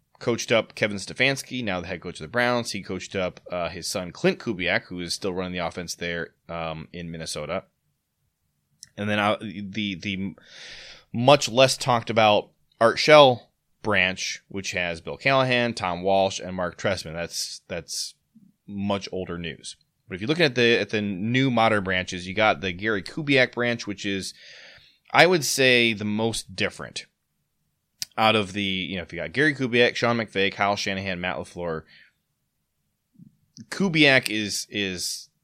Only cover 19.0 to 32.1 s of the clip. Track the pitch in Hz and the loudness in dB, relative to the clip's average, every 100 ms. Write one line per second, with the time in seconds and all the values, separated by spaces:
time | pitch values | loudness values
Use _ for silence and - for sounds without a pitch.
19 | - 95 87 87 85 - - - _ _ | -4 -8 -6 -6 -8 -10 -16 -20 _ _
20 | _ 92 110 156 156 123 117 113 104 107 | _ -8 -4 0 0 2 4 4 2 -2
21 | 104 92 107 127 135 120 113 104 92 92 | -2 -4 -2 0 2 4 4 4 0 -2
22 | 90 92 90 95 110 82 92 87 107 104 | -2 -6 -6 0 2 2 -2 -4 -2 -2
23 | 90 - 143 135 123 - 120 117 - 98 | -4 -6 0 2 2 0 -2 -2 -6 -8
24 | 101 98 92 - - - - - - _ | -4 -4 -6 -12 -20 -20 -20 -20 -20 _
25 | - 131 165 180 135 - 131 123 117 107 | 0 6 6 6 2 4 6 8 6 2
26 | 104 104 113 113 - 92 98 - 67 - | -4 -2 -2 -2 -8 -4 -4 -4 -10 -12
27 | - _ _ _ _ _ _ _ _ _ | -14 _ _ _ _ _ _ _ _ _
28 | - - 110 110 95 101 101 95 78 92 | -10 0 2 2 0 -4 -2 -2 -4 -6
29 | 85 85 82 95 151 135 131 120 120 - | -8 -8 -6 -2 0 0 0 4 4 4
30 | 120 117 110 98 98 95 101 101 - 98 | 0 0 -2 -2 -2 0 0 0 -2 -4
31 | 98 90 90 71 90 90 85 80 - - | -4 -6 -4 -6 -8 -8 -6 -6 -10 -20
32 | _ | _